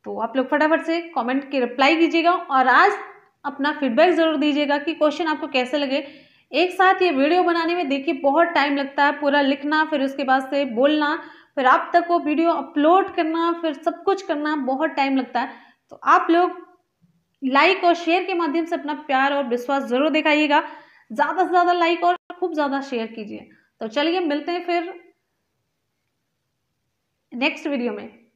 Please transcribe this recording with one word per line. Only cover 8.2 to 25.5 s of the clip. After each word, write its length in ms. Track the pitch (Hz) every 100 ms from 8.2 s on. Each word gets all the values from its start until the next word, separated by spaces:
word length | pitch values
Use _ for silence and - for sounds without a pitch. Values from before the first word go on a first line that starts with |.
| 277 294 339
टाइम 300 | 320 285 285
लगता 280 | 277 -
है, 160 | 285 285
पूरा 200 | 294 285
लिखना, 440 | 277 277 285 311
फिर 180 | 311 302
उसके 220 | 269 269
बाद 260 | 269 262 269
से 140 | 285
बोलना, 580 | 277 220 277 302 294 330 - - _
फिर 120 | - 254
आप 240 | 262 -
तक 120 | 339 339
वो 80 | 339
वीडियो 320 | 285 294 330
अपलोड 640 | 302 262 302 302 370 392
करना, 440 | - 320 330 339 339
फिर 100 | 330
सब 320 | 294 339 330
कुछ 180 | 339 392
करना, 340 | - 294 302 302
बहुत 340 | 254 262 311
टाइम 260 | 285 269 269
लगता 240 | 240 233
है। 120 | 269 - - _ _
तो 60 | -
आप 300 | - 349 359
लोग 360 | 339 359 359 - _ _ _ _ _ _ _
लाइक 400 | 262 277 330 381
और 100 | 349
शेयर 300 | 339 339 349
के 100 | 370
माध्यम 300 | 359 330 330
से 120 | 330 339
अपना 180 | 285
प्यार 380 | 294 302 262 277
और 120 | 285
विश्वास 380 | 254 240 240 277
ज़रूर 280 | 220 247 311
दिखाइएगा। 580 | 302 302 302 302 294 311 - - _ _
ज़्यादा 300 | 226 294 330
से 60 | 330
ज़्यादा 240 | 359 349
लाइक 320 | 349 330 339
और 140 | 349 359 _ -
खूब 140 | 359
ज़्यादा 260 | 302 285 277
शेयर 260 | 269 240 226
कीजिए। 420 | 226 214 214 - _ _ _
तो 80 | 220
चलिए 320 | 285 311 359
मिलते 320 | 330 294 294
हैं 140 | 349 349
फिर 460 | 349 339 370 - _ _ _ _